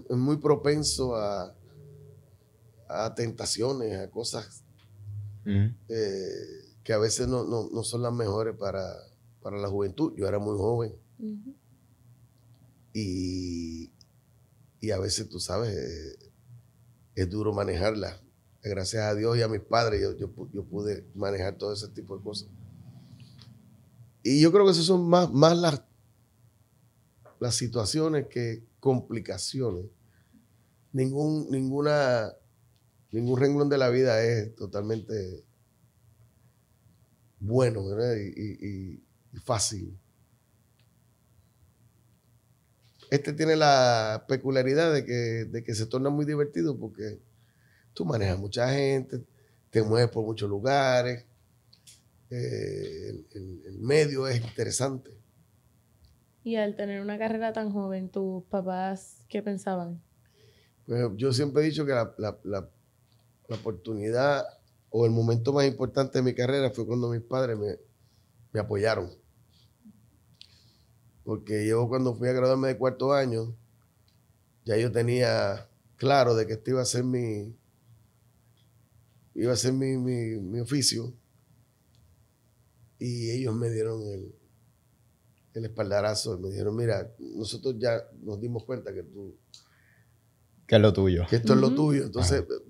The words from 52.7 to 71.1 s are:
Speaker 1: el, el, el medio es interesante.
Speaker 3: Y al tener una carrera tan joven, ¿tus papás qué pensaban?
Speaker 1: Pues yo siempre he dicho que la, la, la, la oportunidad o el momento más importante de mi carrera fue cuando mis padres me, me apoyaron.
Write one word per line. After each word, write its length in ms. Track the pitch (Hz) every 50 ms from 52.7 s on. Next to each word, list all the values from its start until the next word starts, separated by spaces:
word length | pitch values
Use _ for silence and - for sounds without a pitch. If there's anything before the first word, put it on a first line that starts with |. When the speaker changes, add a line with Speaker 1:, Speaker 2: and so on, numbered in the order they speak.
| 50 50 50 50 - - - -
Speaker 1:
el, 180 | 104 - - -
el, 300 | - 101 92 95 90 76 76
el 120 | 95 95 95
medio 480 | 107 127 147 156 151 143 139 131 131 135
es 120 | 123 120
interesante. 720 | 117 - - - 110 107 - - 127 139 135 127 - - - - - _ _ _ _ _ _ _ _ _ _ _ _ _ _ _ - - _ _ _ _ _ _ -
Speaker 3:
Y 100 | 233 226
al 200 | 220 208 208 202
tener 240 | - 208 202 202 196
una 160 | 202 208 208 208
carrera 340 | 220 220 220 220 226 220
tan 200 | 220 226 214 208
joven, 360 | 202 208 196 190 190 190 185 180
¿tus 340 | - 202 190 190 185 180 180
papás 800 | - 208 196 180 185 185 185 185 190 196 190 - - - - - -
qué 140 | - 208
pensaban? 580 | 208 208 196 190 - 196 190 180 175 170 175 170 - _ _ _ _ _ _ _ - - _ _ _ _ _ _ _
Speaker 1:
Pues 160 | - 117 120 123 113 95
yo 160 | 104 127 135
siempre 300 | 120 127 147 143 127 147
he 40 | 156
dicho 180 | 160 147 156 147
que 80 | 139
la, 220 | 131 120 113 95 -
la, 220 | - 107 104 101 - -
la, 260 | 95 101 95 80 - _ _ _ _ _ _ _ _ _ _ _ _ _ _ _ -
la 80 | 113
oportunidad 880 | 104 - 113 101 85 - 110 113 104 104 110 117 123 135 143 143 135 - - - _ _ _ _ _ _ _
o 160 | - 113 117
el 60 | 113
momento 420 | 113 113 113 113 117 117 117 139
más 140 | 139 143 139
importante 520 | 135 117 - 127 110 - 139 135 127 - 135
de 40 |
mi 120 | 127 127 120
carrera 360 | - 123 127 139 139 135 120
fue 160 | - 120 110
cuando 240 | 107 120 123 120 120
mis 100 | 117 117
padres 380 | 117 - 131 131 135 117 113 104
me, 180 | 104 104 - - - - _ _ _ _ _ _ _ _ _ _ - _
me 80 | - 110
apoyaron. 500 | 104 113 104 101 104 117 110 101 90 90 - - _ _ _ _ _ _ _ _ _ _ _ _ - 214 - _ _ _ _ _ _ _ _ - - _ _ _ _ _ _ _ _ _ _ _ _ _